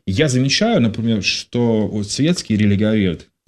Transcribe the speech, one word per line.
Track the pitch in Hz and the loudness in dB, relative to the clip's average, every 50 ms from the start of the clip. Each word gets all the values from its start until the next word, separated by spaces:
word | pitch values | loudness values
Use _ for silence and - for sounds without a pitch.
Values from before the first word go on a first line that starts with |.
| _ | _
я | - 95 113 156 143 | -4 0 0 0 2
замечаю, | 123 127 135 135 - - 208 233 233 156 | 2 0 0 0 0 0 0 2 2 2
например, | 117 110 110 117 110 117 113 101 | 2 0 -2 -2 -2 -2 -2 0
что | 90 - - - - - - 120 120 117 110 107 104 | -2 -4 -4 -6 -8 -6 -2 0 0 2 2 0 0
вот | 92 95 107 104 104 | -2 -4 -6 -6 -6
светский | - - 139 165 180 - - - 110 | -4 0 0 0 0 -2 -2 -2 0
религиовед | 101 107 101 101 95 107 107 110 107 95 90 80 71 - _ _ _ _ | 2 2 2 2 2 2 2 2 2 0 0 -2 -4 -10 _ _ _ _